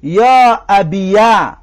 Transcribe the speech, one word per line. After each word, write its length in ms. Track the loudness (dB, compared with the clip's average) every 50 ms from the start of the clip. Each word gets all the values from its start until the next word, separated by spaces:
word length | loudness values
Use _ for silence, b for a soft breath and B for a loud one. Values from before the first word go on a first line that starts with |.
یا 600 | -10 -6 -2 0 2 2 4 4 2 2 0 -2 -4 -2
ابیه 880 | -2 -2 -2 -2 -6 -6 -6 -2 0 0 2 2 2 0 -2 -6 -10 -16